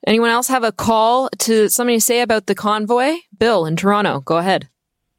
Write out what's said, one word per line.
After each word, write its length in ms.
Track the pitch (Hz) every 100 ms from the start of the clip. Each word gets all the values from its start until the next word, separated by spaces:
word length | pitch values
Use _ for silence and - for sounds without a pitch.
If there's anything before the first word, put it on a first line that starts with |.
| -
Anyone 240 | 226 233
else 180 | 233 247
have 140 | 262
a 100 | 233
call 560 | - - 226 220 247 262 -
to 280 | - 226 208
something 280 | - 240 233
to 40 |
say 200 | 208 240
about 260 | 240 220 214
the 80 |
convoy? 640 | 196 214 214 208 240 262 330 _ -
Bill 300 | 226 214 160
in 100 | 165
Toronto, 440 | 196 208 196 139
go 180 | 135 160
ahead. 300 | 180 180 - _ _ _ _